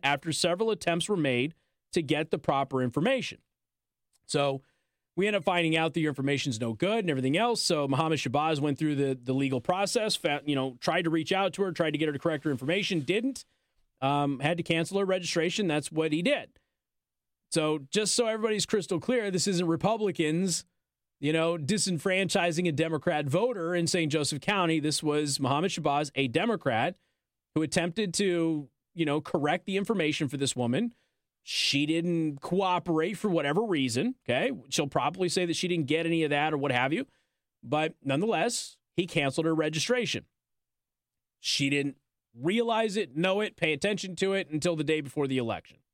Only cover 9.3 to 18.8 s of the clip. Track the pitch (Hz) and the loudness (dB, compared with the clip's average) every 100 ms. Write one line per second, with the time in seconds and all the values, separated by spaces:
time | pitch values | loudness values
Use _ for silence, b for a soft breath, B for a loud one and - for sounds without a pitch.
9.3 | 131 139 131 117 180 202 240 220 - 165 | 0 0 -2 0 0 2 0 0 0 0
10.3 | 147 143 139 131 123 - 165 165 160 156 | -2 0 0 -2 -4 0 0 2 0 0
11.3 | 190 196 - 196 160 160 147 156 143 170 | 0 0 0 -2 0 0 0 0 0 0
12.3 | 151 156 131 131 185 196 180 135 196 247 | 0 -2 -2 0 -2 0 -2 0 0 -2
13.3 | 262 - _ _ _ _ - 135 143 143 | -6 -14 _ _ _ _ -4 0 2 0
14.3 | 135 143 170 165 165 165 196 196 185 175 | 0 -2 -2 0 0 0 0 0 0 -2
15.3 | 170 165 175 196 147 - 156 160 151 180 | 0 0 0 0 0 -2 -2 0 2 2
16.3 | 277 123 _ _ _ _ _ _ _ _ | 0 -4 _ _ _ _ _ _ _ _
17.3 | _ - 165 156 156 135 196 214 - 226 | _ -6 -2 0 -2 -2 -2 0 0 0
18.3 | 220 220 214 - 214 | 0 0 -2 0 -2